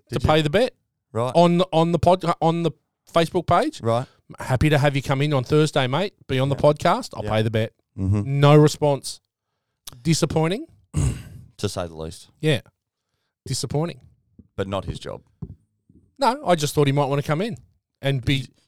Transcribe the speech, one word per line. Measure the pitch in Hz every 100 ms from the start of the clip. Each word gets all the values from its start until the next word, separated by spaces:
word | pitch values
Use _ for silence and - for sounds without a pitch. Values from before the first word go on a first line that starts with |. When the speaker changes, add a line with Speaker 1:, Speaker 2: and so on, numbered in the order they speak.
| -
Speaker 1:
Did | -
Speaker 2:
to | 175
Speaker 1:
you? |
Speaker 2:
pay | 156
the | 151
bet | 180 254 _ _ _ _
Speaker 1:
Right. | 113 123
Speaker 2:
on, | 165 175 175 -
on | 160 170
the | 170
pod, | 175 185 165 -
on | 160 165
the | 165 - _ _ _
Facebook | 170 165 185 160
page. | 180 294 -
Speaker 1:
Right. | 113 117 135 _ _ -
Speaker 2:
"Happy | - 113 156
to | 147
have | 147 135
you |
come | - 135
in | 147
on | 139
Thursday, | 123 151 151 147 127
mate. | 143 208 _ -
Be | 131
on | 135
the | 139
Speaker 1:
Yeah. |
Speaker 2:
podcast. | 147 151 170 220 - -
I'll |
Speaker 1:
Yeah. | 104
Speaker 2:
pay | 110
the | 110
bet." | 110 113 _ _ -
Speaker 1:
Mm-hmm. | 95 104 131 139
Speaker 2:
No | 143 151
response. | 151 - 147 139 - - _ _ _ _ _ _ - -
Disappointing. | 165 156 165 160 160 214 330 _ _
Speaker 1:
<clears throat> | 151 135 - - - - -
To | 101
say | 98 85
the |
least. | 80 80 - - -
Speaker 2:
Yeah. | 156 127 - _ _ _ _ _ _ _
Disappointing. | - 131 131 143 170 - - _ _ _ - -
Speaker 1:
But | 98
not | 98 -
his | 76
job. | - 50 _ - - - _ _ _ - _ -
Speaker 2:
No, | 254 285 269
I |
just | 175 143
thought | 151 143
he |
might | 139 135
wanna | 139
come | 151 151
in | 226 175 _ _ _ _
and | 139 139
be | 117 135
Speaker 1:
You, | - _